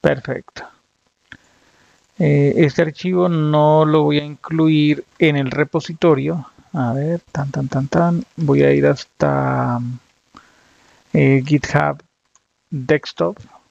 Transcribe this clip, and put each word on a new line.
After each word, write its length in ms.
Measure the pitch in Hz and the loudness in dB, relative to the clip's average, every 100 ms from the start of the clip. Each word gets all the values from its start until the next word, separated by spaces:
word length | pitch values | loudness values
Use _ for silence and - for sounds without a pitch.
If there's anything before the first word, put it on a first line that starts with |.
Perfecto. 680 | 160 139 - 131 - - - _ _ _ _ _ _ - _ _ _ _ _ _ _ - | 0 -2 -6 -10 -10 -20 -20 _ _ _ _ _ _ -20 _ _ _ _ _ _ _ -2
Eh, 360 | 160 143 143 - | 0 2 2 2
este 240 | 156 - | 2 2
archivo 460 | 160 147 175 180 180 | -4 -4 -4 0 0
no 560 | 165 151 151 151 156 | 0 0 2 4 4
lo 200 | 156 156 | 4 2
voy 160 | 147 147 | 2 0
a 40 | |
incluir 800 | 147 147 - 160 160 156 147 147 - _ | -4 -16 -8 0 2 4 2 0 -6 _
en 180 | 160 147 | 0 2
el 140 | 135 | -2
repositorio. 1000 | 131 147 160 - 165 170 139 139 170 131 _ _ | -2 -2 -4 -6 0 2 2 0 -6 -8 _ _
A 200 | 160 123 | -4 -2
ver, 280 | 131 151 170 _ | -2 -4 -6 _
tan, 180 | - 139 | -8 -6
tan, 160 | 143 135 | -4 -4
tan, 220 | 139 139 | -4 -2
tan. 360 | 165 170 170 - - | 0 0 -2 -6 -6
Voy 260 | 151 139 | 0 2
a 100 | 139 | 4
ir 140 | 143 143 | 4 2
hasta, 920 | 147 - _ 147 139 135 131 127 120 123 120 _ _ _ - _ _ _ _ _ _ _ | 0 -6 _ -2 0 -2 -2 -2 -4 -6 -10 _ _ _ -20 _ _ _ _ _ _ _
eh, 300 | 160 135 135 | 0 4 2
GitHub 560 | 135 147 - 147 147 147 _ _ _ _ _ _ _ | 2 -2 0 -2 -2 -4 _ _ _ _ _ _ _
Desktop. 680 | 143 127 151 - - 170 208 - - _ | -10 -2 -2 -2 -4 -4 -4 -18 -20 _